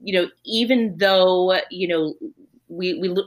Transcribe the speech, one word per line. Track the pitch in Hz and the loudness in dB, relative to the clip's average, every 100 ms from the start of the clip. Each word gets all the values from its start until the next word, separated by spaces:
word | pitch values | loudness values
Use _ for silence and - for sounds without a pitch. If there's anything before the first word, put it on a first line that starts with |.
you | 190 190 | -4 -2
know, | 175 _ - | -2 _ -6
even | 220 233 254 226 165 | -2 2 2 0 0
though, | 196 190 185 185 180 185 - | 2 4 4 4 2 0 -2
you | 180 180 | -6 -2
know, | 170 156 - 113 - - _ - | -2 -2 -6 -14 -18 -20 _ -16
we, | 165 185 170 | -6 -4 -2
we, | 185 | -2
lo-, | 180 | -4